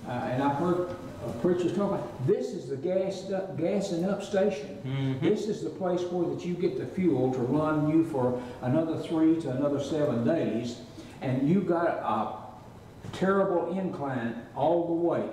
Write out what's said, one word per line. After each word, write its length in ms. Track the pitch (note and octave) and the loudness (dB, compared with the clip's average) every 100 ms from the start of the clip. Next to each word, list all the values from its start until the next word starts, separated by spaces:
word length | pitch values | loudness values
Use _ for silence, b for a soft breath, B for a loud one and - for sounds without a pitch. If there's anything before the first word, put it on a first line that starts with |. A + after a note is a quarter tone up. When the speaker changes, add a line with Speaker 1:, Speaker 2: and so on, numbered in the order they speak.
| A2 | -6
Speaker 1:
uh, 40 | |
and 300 | B2 B2 C3 | -4 -2 0
I've 160 | C#3 C#3 | 0 2
heard, 320 | F3 F3 - | 2 0 -2
uh, 420 | - - - C3+ - | -6 -12 -8 -8 0
preachers 340 | F3+ F3 D#3+ F#3+ | 2 2 2 0
talk 160 | F#3+ | 0
about, 360 | - - - C3 | -2 -4 -4 0
this 200 | A#3+ - | 2 0
is 220 | F3 C3+ | -6 -6
the 60 | C3 | -4
gas 540 | F3+ F#3 F#3+ - F#3+ | 0 0 0 -4 -4
up, 260 | F#3+ F#3+ C3+ | -4 -4 -2
gassing 480 | F3 G3+ F3 E3 F#3 | 0 0 0 0 0
up 180 | G3+ | -2
station. 580 | - G3 G#3 - - - C3 | 0 2 2 0 -8 -8 -6
Speaker 2:
Mm-hmm. 400 | C3+ C3+ B2+ E3 | -2 -2 0 2
Speaker 1:
This 220 | G#3+ A3 | 2 0
is 160 | - | -4
the 60 | D#3 | -6
place 320 | - F3+ F3+ | -4 -2 0
where 300 | - F3+ E3 | 0 0 0
that 120 | - F3 | -2 -4
you 100 | F3 | 0
get 220 | F3+ C#3+ | 0 0
the 80 | - | -4
fuel 460 | - F3+ C3 C3 | 2 2 4 2
to 60 | B2 | 2
run 500 | A#2+ D3+ D#3 D3+ D3+ | 2 2 2 2 4
you 160 | D#3+ - | 4 4
for 360 | C3+ B2 B2 B B | 2 0 0 B B
another 360 | B2+ D#3 D#3+ C#3+ | 2 2 2 -2
three 420 | - D#3+ D#3+ E3 | -2 4 4 4
to 100 | C#3 | 0
another 300 | C3 C#3+ C#3+ | 0 0 0
seven 440 | - D#3+ C#3 A#2 A#2 | 0 0 2 2 2
days. 520 | A2+ A2 A2 A#2+ - - B B B | 2 0 -2 -4 -8 -14 B B B
And 260 | C3+ B2+ C#3+ | -2 2 4
you 140 | G3 | 4
got 260 | E3+ E3+ E3+ | 4 2 2
a 1200 | - - G#3+ - - - - - - - - - - | 0 0 0 -2 -6 -14 -16 -18 -20 -20 -16 -12 -2
terrible 640 | F#3 G3 F3+ F3 E3+ F#3+ | 2 4 4 2 0 -2
incline 640 | F3+ - C#3 B2 A#2 - - B2+ | -4 -4 -4 -2 -4 -6 -10 0
all 320 | D3+ E3+ E3 | 4 4 2
the 60 | |
way. 340 | E3 E3+ - - | 2 2 0 -2